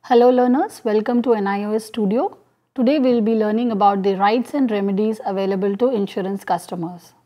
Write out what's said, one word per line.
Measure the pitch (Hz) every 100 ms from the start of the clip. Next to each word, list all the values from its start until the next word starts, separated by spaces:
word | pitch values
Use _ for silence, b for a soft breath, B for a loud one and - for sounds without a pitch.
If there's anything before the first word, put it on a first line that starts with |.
| -
Hello | 240 247
learners, | 247 247 254 415 -
welcome | 226 214 214 240
to | 247
N | 220 196
I | 202
O | 208 214
S | 220
Studio. | - 202 220 381 - _ _ _ -
Today | 240 302
we | 254
will | 240
be | 214 226
learning | 214 214 240
about | 208 202 202
the | 196 190
rights | 202 233 240
and | 294 254
remedies | 208 196 196 214 214 -
available | 190 196 196 202 196
to | 247
insurance | 240 196 - 185 196
customers. | - 175 - 180 170 175 - _